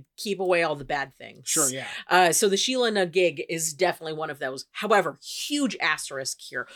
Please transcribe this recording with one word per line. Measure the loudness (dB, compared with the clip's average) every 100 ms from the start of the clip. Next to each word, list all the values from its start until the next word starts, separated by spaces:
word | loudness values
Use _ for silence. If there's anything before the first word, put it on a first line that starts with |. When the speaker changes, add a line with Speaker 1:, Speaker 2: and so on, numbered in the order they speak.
| -6 -10
Speaker 1:
keep | -6 -2
away | 2 2
all | 2
the | -2
bad | -4 -4 -6
things. | -10 -20 -14 -2
Speaker 2:
Sure, | 0 0
yeah. | -2 -8 -10 2
Speaker 1:
Uh, | 6 6
so | 6 4
the | 2
Sheela | 2 2 2
na | 2
gig | 0 2 2 0 -6
is | -4 -6
definitely | 0 0 0 -6
one | -8 -8
of | -6
those. | -6 -8 -12
However, | -8 2 4 2 -4
huge | -12 -10 -4 -2 -2 0
asterisk | -2 -2 -4 -8 -8 -8
here. | -8 -8 -8